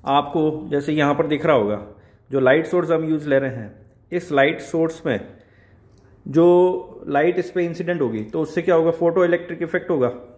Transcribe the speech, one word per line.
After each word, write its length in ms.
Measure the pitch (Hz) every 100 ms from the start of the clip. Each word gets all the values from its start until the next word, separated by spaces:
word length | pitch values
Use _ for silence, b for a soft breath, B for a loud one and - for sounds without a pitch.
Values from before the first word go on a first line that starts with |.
| -
आपको, 600 | 143 143 170 156 156 -
जैसे 240 | 143 147
यहाँ 220 | 156 143 143
पर 120 | 151
दिख 180 | 147 160
रहा 100 | 139
होगा, 320 | 104 104 87 - b b _
जो 80 | 135
लाइट 260 | 127 147 160
सोर्स 260 | 180 160
हम 140 | 160 160
यूज़ 240 | 156 147
ले 100 | 135
रहे 100 | 135
हैं, 260 | 120 107 - - _ _
इस 200 | 175 170
लाइट 280 | 143 139 160
सोर्स 460 | - 165 160 - 151
में 140 | 107 - - b b b b b b b b -
जो 580 | 143 170 175 185 185 - - -
लाइट 320 | 143 165 180
इस 120 | 175
पे 140 | 185 170
इंसिडेंट 360 | 165 170 175
होगी, 220 | 127 110
तो 180 | 107 160
उससे 200 | 156 -
क्या 140 | 165 165
होगा, 160 | 165
फोटो 340 | 160 170 170 175
इलेक्ट्रिक 360 | 170 - 165
इफेक्ट 280 | 165 180 -
होगा 240 | 160 123 123 -